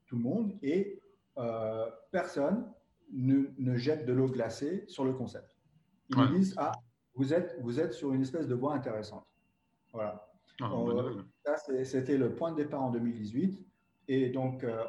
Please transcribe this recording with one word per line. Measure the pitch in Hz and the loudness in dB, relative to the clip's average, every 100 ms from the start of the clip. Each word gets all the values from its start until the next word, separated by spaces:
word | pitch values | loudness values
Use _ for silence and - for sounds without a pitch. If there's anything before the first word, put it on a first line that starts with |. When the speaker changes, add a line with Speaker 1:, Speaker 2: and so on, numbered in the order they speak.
| _ | _
Speaker 1:
tout | 120 | -2
le | |
monde, | 117 202 214 185 | 0 0 0 -2
et, | - 175 - - - _ _ 135 | 0 2 0 -4 -16 _ _ -6
euh, | 117 113 110 113 113 - - | -4 -2 -2 -2 -4 -6 -4
personne | 180 165 147 143 220 - - _ _ - | -2 -2 0 2 0 -2 -14 _ _ -12
ne, | 139 131 139 135 - | -2 4 4 4 0
ne | 127 123 | 0 2
jette | 135 156 | 2 0
de | 123 | 2
l'eau | 127 131 | 4 4
glacée | 117 113 - 143 196 - | 2 -2 -2 -4 -4 -6
sur | - | -2
le | 131 | 0
concept. | 127 113 - - _ _ _ _ _ _ | 0 -4 -8 -16 _ _ _ _ _ _
Ils | 131 | 4
Speaker 2:
Ouais. | 131 | 6
Speaker 1:
nous | 175 | 6
disent, | 190 - | 4 2
ah, | 151 - - _ _ | -2 -2 -10 _ _
vous | 127 135 | -2 2
êtes, | 165 175 - | 2 0 -4
vous | 117 123 | -4 0
êtes | 165 | 0
sur | - 143 | -2 -2
une | 131 | 0
espèce | 131 165 135 | 0 -2 -2
de | |
voie | 123 139 | 0 0
intéressante. | 143 123 107 104 - - _ _ _ _ _ _ | -2 -2 -4 -6 -12 -18 _ _ _ _ _ _
Voilà. | 113 107 98 - _ _ - | -6 -6 -6 -14 _ _ -8
Speaker 2:
Ah, | 117 | -4
Speaker 1:
On, | 117 120 | 0 0
Speaker 2:
bonne | 120 | 0
nouvelle. | 123 104 95 _ | 0 -4 -10 _
Speaker 1:
ça, | 143 151 | -2 -2
c'est, | - 131 | -2 -2
c'était | 131 135 127 139 | 0 0 2 2
le | 120 | 2
point | - 165 | 0 -2
de | 156 | -2
départ | 147 147 | -2 -2
en | 131 | 0
deux | 117 | 0
mille | 120 | -2
dix-huit. | 113 104 120 190 - - _ _ _ - | -2 -4 0 0 0 -10 _ _ _ -2
Et | 131 127 | 2 2
donc, | 131 127 127 | 0 -2 -2
euh, | 123 113 | -4 -2